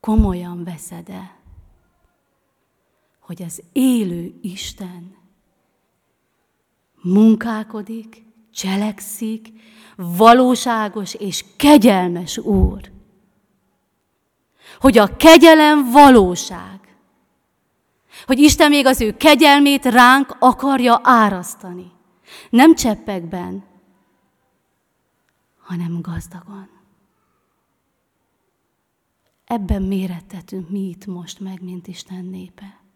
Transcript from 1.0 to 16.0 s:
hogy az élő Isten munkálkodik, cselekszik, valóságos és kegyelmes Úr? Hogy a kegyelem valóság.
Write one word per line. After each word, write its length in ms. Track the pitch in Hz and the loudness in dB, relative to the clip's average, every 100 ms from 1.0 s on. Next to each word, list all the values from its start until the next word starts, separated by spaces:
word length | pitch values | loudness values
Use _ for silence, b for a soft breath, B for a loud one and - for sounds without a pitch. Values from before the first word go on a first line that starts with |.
| 170 185 185 _ _ - _ _ _ _ _ _ _ _ _ _ _ _ _ _ _ _ | -20 -20 -20 _ _ -20 _ _ _ _ _ _ _ _ _ _ _ _ _ _ _ _
hogy 240 | _ 170 | _ -18
az 200 | 170 - - | -18 -18 -10
élő 680 | - 262 240 196 170 175 - | -2 -2 -2 -4 -8 -12 -14
Isten 760 | 196 190 - - 185 180 175 190 _ _ _ _ _ _ _ _ _ _ _ _ _ _ _ _ _ _ | -16 -14 -18 -16 -20 -18 -20 _ _ _ _ _ _ _ _ _ _ _ _ _ _ _ _ _ _ _
munkálkodik, 1200 | 180 190 220 220 226 220 220 220 196 226 220 _ _ _ _ | -4 2 2 2 -4 -10 -12 -16 -16 -18 -20 _ _ _ _
cselekszik, 960 | - 190 196 214 208 - - 220 220 - b b b b b | -14 -8 -6 -6 -10 -18 -12 -10 -10 -16 b b b b b
valóságos 1200 | 175 175 220 240 254 247 254 226 208 214 190 | -10 2 6 6 4 0 -4 -6 -6 -10 -14
és 300 | - 202 - - _ | -12 -12 -12 -16 _
kegyelmes 800 | 285 302 220 196 180 175 175 - | 4 4 4 0 -2 -8 -10 -12
Úr? 520 | - 196 185 - - - _ _ _ _ _ _ _ _ _ _ _ _ _ _ _ b b b | -4 -2 -2 -4 -20 -20 _ _ _ _ _ _ _ _ _ _ _ _ _ _ _ b b b
Hogy 180 | 269 226 | 2 4
a 180 | 202 - | 2 2
kegyelem 760 | 320 330 330 311 302 302 262 | 6 8 8 6 4 2 2
valóság. 920 | 254 | 6